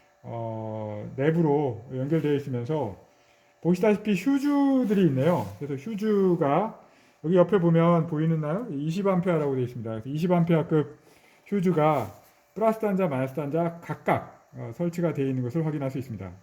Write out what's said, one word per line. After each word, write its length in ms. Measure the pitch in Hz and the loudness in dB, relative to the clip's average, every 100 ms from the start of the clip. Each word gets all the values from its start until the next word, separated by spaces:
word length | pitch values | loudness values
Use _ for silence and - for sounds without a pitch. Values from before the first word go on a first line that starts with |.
| _ _ | _ _
어, 840 | 120 117 113 113 110 110 107 104 113 120 | -12 -10 -8 -8 -8 -8 -8 -10 -10 -2
내부로 680 | 143 165 160 143 143 104 - | 2 4 2 2 0 -4 -8
연결되어 400 | 131 135 160 147 | -8 -2 0 0
있으면서 640 | 143 131 123 120 156 113 90 - _ _ _ _ _ | -2 -2 -6 -4 -4 -4 -8 -20 _ _ _ _ _
보시다시피 520 | 160 180 220 208 214 | -2 2 2 2 0
휴즈들이 920 | 185 269 277 285 285 277 269 226 202 175 | 0 0 0 2 2 4 2 2 4 4
있네요. 380 | 127 147 165 101 101 | 4 2 0 -2 -8
그래서 160 | 143 135 | -8 -8
휴즈가 1040 | 220 214 214 202 190 170 143 151 220 - - _ _ _ | -8 -4 0 2 4 2 2 2 0 -6 -20 _ _ _
여기 120 | 156 185 | 2 4
옆에 240 | 175 208 | 6 4
보면 480 | 170 165 165 170 165 | 4 4 6 4 2
보이는나요? 600 | 151 160 160 151 185 240 | 0 0 0 -2 -4 -4
이십 360 | 139 151 175 196 | -6 -4 -2 0
암페어라고 480 | 185 180 160 143 131 | 2 2 0 0 0
되어 80 | |
있습니다. 260 | 123 123 110 | -2 -6 -8
그래서 200 | 110 131 | -8 -6
이십 220 | 151 175 | -4 0
암페어급 680 | 175 170 160 165 160 139 - _ _ _ _ - | 2 4 2 2 0 0 -6 _ _ _ _ -6
휴즈가 680 | 202 185 160 151 147 101 - _ _ _ | -2 2 4 4 2 -2 -10 _ _ _
플러스 260 | - 220 214 | -2 0 0
단자, 280 | 214 185 180 | 0 0 0
마이너스 280 | 131 143 - | 0 -4 -4
단자 440 | 143 160 170 170 | -4 -2 -2 -4
각각, 680 | - 147 - 139 - - _ | -10 -8 -2 -2 -4 -16 _
어, 180 | 123 123 | -14 -12
설치가 400 | 117 175 170 170 | -6 -4 -2 -2
되어 140 | 143 135 | 0 -2
있는 160 | 131 | -2
것을 220 | 123 165 156 | -2 -2 -2
확인할 260 | 151 135 | -4 -4
수 60 | 139 | -6
있습니다. 340 | - 107 95 90 | -8 -10 -12 -12